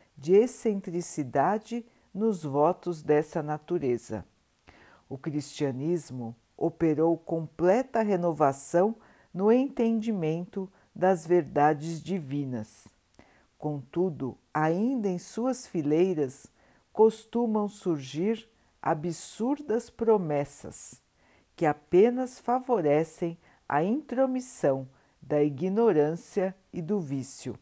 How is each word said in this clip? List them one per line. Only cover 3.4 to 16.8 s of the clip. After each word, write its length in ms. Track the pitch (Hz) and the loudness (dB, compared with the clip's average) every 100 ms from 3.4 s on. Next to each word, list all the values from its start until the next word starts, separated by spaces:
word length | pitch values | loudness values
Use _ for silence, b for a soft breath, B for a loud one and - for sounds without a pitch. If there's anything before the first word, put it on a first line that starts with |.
natureza. 840 | 151 151 - 175 139 117 - 107 - _ _ _ b b b b _ | -6 -8 -4 -2 0 -2 -4 -10 -10 _ _ _ b b b b _
O 100 | 131 | -10
cristianismo 1160 | 165 147 135 - 143 127 151 175 139 127 117 117 _ - | -6 -6 -8 -4 -4 -2 -2 -2 -4 -10 -10 -12 _ -6
operou 600 | 165 165 165 151 165 165 | -4 0 0 4 2 2
completa 840 | - 165 156 - 175 220 262 226 | -2 -6 -6 0 2 2 0 -2
renovação 960 | 214 185 175 151 147 135 - 170 202 226 b b b | 0 0 0 2 2 2 0 2 2 0 b b b
no 180 | 175 202 | -2 2
entendimento 1200 | 247 269 269 233 226 226 202 160 160 175 196 190 b b - | 4 2 0 0 0 -2 -2 -2 -2 -6 -8 -10 b b 0
das 320 | 185 180 160 | 2 2 4
verdades 720 | 175 143 147 147 151 160 165 | 2 4 4 4 4 -2 -8
divinas. 840 | 147 190 139 143 135 120 107 - - - _ b b b b _ | -4 -6 -4 -4 -4 -6 -8 -12 -14 -20 _ b b b b _
Contudo, 800 | 151 147 131 170 185 135 131 - _ | -6 -6 -6 -2 -2 -2 -6 -8 _
ainda 560 | 156 156 175 233 269 202 | 0 0 2 0 0 -2
em 80 | 180 | -4
suas 500 | - - 254 254 - | -6 -4 -2 -2 -4
fileiras 800 | 175 147 156 190 156 135 - - b b b | -2 2 4 4 2 -2 -4 -18 b b b